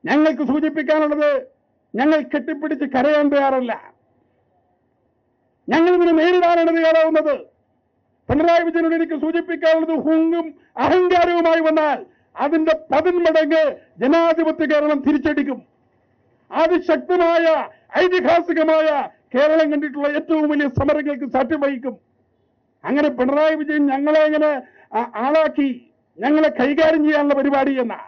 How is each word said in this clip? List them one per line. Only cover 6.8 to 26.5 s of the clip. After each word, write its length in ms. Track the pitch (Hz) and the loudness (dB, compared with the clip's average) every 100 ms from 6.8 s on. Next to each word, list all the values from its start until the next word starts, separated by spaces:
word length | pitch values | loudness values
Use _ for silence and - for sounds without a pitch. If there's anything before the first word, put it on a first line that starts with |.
| 320 320 320 311 302 262 - _ _ _ _ _ _ _ - | 2 2 2 0 0 -4 -8 _ _ _ _ _ _ _ -4
പിണറായി 340 | 269 330 339 339 | 0 2 2 2
വിജയനോട് 280 | 330 330 330 | -2 -2 -2
എനിക്ക് 180 | 330 311 | -4 -4
സൂചിപ്പിക്കാനുള്ളത്, 720 | 311 339 349 330 320 320 320 320 277 | -4 -4 -6 -4 0 0 0 -4 0
ഹുങ്കും 420 | 320 330 339 320 - _ - | 0 0 -2 -6 -14 _ -6
അഹങ്കാരവുമായി 760 | 269 359 359 359 349 349 330 330 311 | 0 2 2 2 2 2 2 2 2
വന്നാൽ 320 | 311 302 269 - _ _ - | 0 0 -2 -8 _ _ -6
അതിന്റെ 300 | 277 320 320 320 - | -2 0 0 -2 0
പതിന്മടങ്ങ് 720 | 277 330 349 339 320 311 320 302 - _ - | 0 0 2 2 2 2 2 0 -2 _ -4
ജനാധിപത്യ 640 | 240 330 330 330 320 311 302 | 0 2 2 2 0 -2 0
കേരളം 280 | 302 302 294 285 | 0 0 0 0
തിരിച്ചടിക്കും. 540 | 294 311 294 285 254 - _ _ _ _ _ _ _ _ - | 0 0 -2 -4 -6 -12 _ _ _ _ _ _ _ _ -2
അതിശക്തമായ, 840 | 330 359 349 294 254 359 339 339 330 311 208 - _ 254 | 0 0 0 -2 0 0 2 2 2 0 -2 -14 _ -2
ഐതിഹാസികമായ, 840 | 359 370 302 339 349 320 311 320 311 285 180 _ _ | 0 0 2 0 0 -2 2 2 2 0 -4 _ _
കേരളം 340 | 247 302 320 311 | 0 2 2 2
കണ്ടിട്ടുള്ള 360 | 294 294 285 285 294 | -2 -4 -4 -4 -4
ഏറ്റവും 280 | 302 311 302 | -2 -2 0
വലിയ 160 | 294 285 - | 0 -2 -2
സമരങ്ങൾക്ക് 480 | 277 302 294 285 277 | 0 0 -2 -6 -4
സാക്ഷ്യം 280 | 254 254 311 | -2 -2 -2
വഹിക്കും. 320 | 277 269 262 220 _ _ _ _ _ _ _ _ 151 | -2 -4 -8 -12 _ _ _ _ _ _ _ _ -4
അങ്ങനെ 220 | 269 302 247 | 0 0 0
പിണറായി 360 | 254 285 311 311 | -2 2 0 0
വിജയൻ 220 | 294 302 285 | -4 -2 0
ഞങ്ങളെ 300 | 269 285 311 311 | 0 0 2 2
ഇങ്ങനെ, 220 | 302 302 277 - _ _ 220 | 2 0 -2 -8 _ _ -6
ആ, 20 | 233 214 254 | -6 -4 0
ആളാക്കി 440 | 311 311 302 277 247 _ _ _ - | 2 0 0 -4 -4 _ _ _ -6
ഞങ്ങളെ 260 | 233 302 311 | 0 2 2